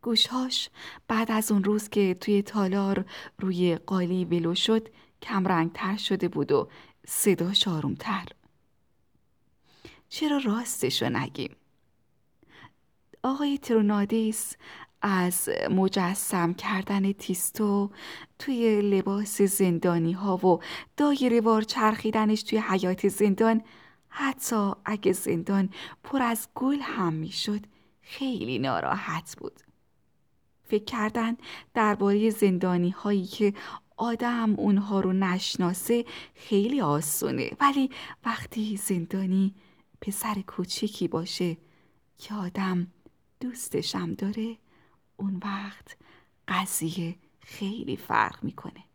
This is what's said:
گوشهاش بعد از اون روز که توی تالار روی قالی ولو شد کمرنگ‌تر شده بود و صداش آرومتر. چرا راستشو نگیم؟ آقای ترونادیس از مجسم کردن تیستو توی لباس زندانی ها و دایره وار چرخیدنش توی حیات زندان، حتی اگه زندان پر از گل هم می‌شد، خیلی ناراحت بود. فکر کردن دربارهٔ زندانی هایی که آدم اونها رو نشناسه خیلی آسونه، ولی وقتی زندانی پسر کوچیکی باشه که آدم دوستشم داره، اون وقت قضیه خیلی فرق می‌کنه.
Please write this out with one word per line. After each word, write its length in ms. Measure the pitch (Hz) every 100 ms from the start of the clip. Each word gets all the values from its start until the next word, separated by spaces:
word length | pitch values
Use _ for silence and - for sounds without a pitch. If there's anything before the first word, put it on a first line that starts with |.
گوشهاش 680 | 240 220 - 254 254 247 - - - - _
بعد 240 | 220 226
از 200 | 220 214
اون 120 | 202
روز 260 | 190 214 208
که 240 | - 196
توی 280 | 180 - 202
تالار 640 | 202 220 190 196 196 196 190 - - _
روی 360 | 190 180 180 165
قالی 500 | - 190 180 185 170
ولو 300 | 170 170 175
شد 340 | - 220 220 - _ _
کمرنگ‌تر 760 | - 202 185 175 165 170 190 208
شده 300 | - 190 175
بود 240 | - 139
و 180 | 139 - - - _ -
صداش 600 | - 202 180 175 196 -
آرومتر. 580 | 160 147 - - 190 - - _ _ _ _ _ _ _ _ _ _ _ _ _ _ - - _
چرا 280 | - 302 285
راستشو 720 | 262 214 233 - 131 - 117
نگیم؟ 460 | 120 117 - - - _ _ _ _ _ _ _ _ _ - - _ _ _ _ -
آقای 340 | 254 277 294 277
ترونادیس 1000 | - 226 208 208 202 226 220 220 - - - - - _
از 480 | 202 190 180 180 - - -
مجسم 840 | 190 190 196 180 202 - 196 170
کردن 580 | 180 - 196 196 202 196
تیستو 800 | 196 - 180 - - 208 202 202 - - - - _
توی 420 | - 254 226 214
لباس 600 | 202 196 190 196 208 -
زندانی 680 | 202 - 185 170 180 170 165
ها 260 | 185 196 185
و 220 | 190 170 - - - -
دایره 440 | 294 277 254 233
وار 200 | 220 220
چرخیدنش 840 | 220 - 214 214 220 220 214 214
توی 160 | - 220
حیات 480 | 214 190 185 185 202
زندان، 540 | 196 208 190 226 220 - - - _ _
حتی 580 | - 277 262 - 226 202 - -
اگه 280 | 214 202
زندان 560 | 185 - 170 175 196 185 - - -
پر 180 | - 277
از 260 | 240 226 - -
گل 240 | 262 285
هم 320 | 269 269 180
می‌شد، 520 | 160 160 - - 208 208 _ _ _
خیلی 580 | - - 269 240 113 123
ناراحت 760 | 131 107 67 196 - 160 - -
بود. 220 | - - _ _ _ _ _ _ _ _ _ _
فکر 200 | - 214
کردن 540 | 214 240 214 233 226 233 - - -
دربارهٔ 560 | - 214 208 196 202 220
زندانی 600 | 214 202 180 180 180 175
هایی 360 | 185 208 202 180
که 280 | - 202 202 - - _ -
آدم 560 | 233 233 240 240 226 208
اونها 420 | 208 196 202 196
رو 140 | 185
نشناسه 920 | 185 190 180 - - 180 185 - 233 233 - - _
خیلی 460 | - 202 208 277
آسونه، 720 | 175 147 151 - 147 127 127 -
ولی 300 | 277 277 262 - - - 240
وقتی 520 | 226 - - 214 202
زندانی 800 | - 185 170 190 190 190 196 196 _ _ _ _
پسر 420 | - 202 226 202 190
کوچیکی 600 | - 180 - 214 - 175
باشه 500 | 160 160 - 180 165 _ _ _ _ _ _
که 160 | -
آدم 540 | 208 180 202 190 180 180 _ - _ _ _
دوستشم 720 | 247 247 - - - 196 170
داره، 440 | 190 196 208 220 226 _ _ _ _ _ _
اون 220 | 196 185
وقت 540 | 202 196 202 202 - - - - _ _ -
قضیه 680 | 185 190 - 160 170 165 180 _ _
خیلی 580 | - - 196 220 - -
فرق 460 | - - - -
می‌کنه. 400 | - - - - -